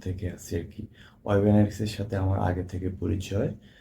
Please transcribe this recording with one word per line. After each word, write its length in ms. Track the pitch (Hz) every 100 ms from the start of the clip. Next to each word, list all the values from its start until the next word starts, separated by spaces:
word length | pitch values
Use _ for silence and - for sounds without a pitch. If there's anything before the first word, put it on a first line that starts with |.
থেকে 280 | - 92 90
আছি 260 | - - 87
আর 80 |
কি। 220 | 82 - - - - -
ওয়েব 180 | - 101
অ্যানালিটিক্সের 440 | 104 104 104 - 107
সাথে 300 | - 101 98
আমার 220 | 95 98
আগে 240 | 98 87
থেকে 260 | 92 90 92
পরিচয়। 680 | 98 92 92 - 98 135 - - -